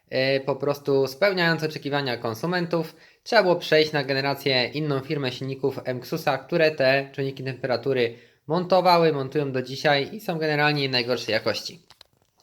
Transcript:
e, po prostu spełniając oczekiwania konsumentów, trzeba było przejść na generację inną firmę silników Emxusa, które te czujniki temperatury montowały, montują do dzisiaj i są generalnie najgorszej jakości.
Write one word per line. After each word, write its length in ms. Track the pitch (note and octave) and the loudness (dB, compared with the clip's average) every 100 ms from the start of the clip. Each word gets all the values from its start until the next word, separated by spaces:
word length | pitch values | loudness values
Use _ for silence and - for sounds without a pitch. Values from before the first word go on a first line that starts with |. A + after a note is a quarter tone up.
| _ | _
e, 300 | C3 C3+ C#3 | -2 0 0
po 160 | C3+ C3 | -2 -2
prostu 500 | C#3 C#3+ - C3+ C3+ | -2 -2 0 2 2
spełniając 560 | - G3+ F#3 E3+ D#3+ | 2 0 2 2 2
oczekiwania 540 | D#3 D3+ C#3 C#3+ C3+ A#2 | -2 -6 -4 -2 -2 -2
konsumentów, 800 | A#2+ A2 E3 F3+ E3+ E3+ E3 - - _ | -4 -4 -2 -2 0 -2 -4 -12 -20 _
trzeba 200 | - A3+ | 0 4
było 140 | F#3 F3 | 4 2
przejść 360 | - D#3 D3+ | 4 4 4
na 120 | D3+ | 0
generację 640 | C3 C3+ C#3 C#3 C#3+ B2+ A#2 | -2 -2 -2 -2 0 0 0
inną 320 | D3 D3+ C3+ | -2 -2 -2
firmę 320 | C3+ D3 C3 | -2 -4 -4
silników 480 | B2 C3+ C3 C#3 B2+ | -4 -8 -4 -2 -2
Emxusa, 540 | C3 B2 - E3 D#3 C3+ | -6 -6 -6 -4 -2 -4
które 320 | - E3+ D#3 | -2 2 2
te 400 | D3+ C3 C#3 C#3 | 4 4 2 0
czujniki 300 | - C3+ C3+ | -6 -6 -6
temperatury 760 | C3 B2+ B2+ A#2 C3+ B2+ A2+ A#2 - _ - | -8 -6 -2 -2 0 0 0 -2 -18 _ -4
montowały, 680 | E3+ F3+ F#3 F3+ E3+ E3 | -2 2 4 6 6 4
montują 400 | C#3+ C3 D3+ C#3 | 2 -2 -2 -2
do 100 | C3 | -2
dzisiaj 460 | B2+ C3+ D#3 C#3+ C3+ | -4 -2 2 2 0
i 80 | G#3 | -6
są 180 | - D#3+ | -8 -4
generalnie 500 | D#3 D3 D3 D3 C3+ | 0 2 2 2 0
najgorszej 440 | B2+ A#2+ A#2 - | 0 0 -2 0
jakości. 500 | A2 A2+ G2+ - - _ - _ _ _ _ | -2 0 -4 -8 -16 _ -20 _ _ _ _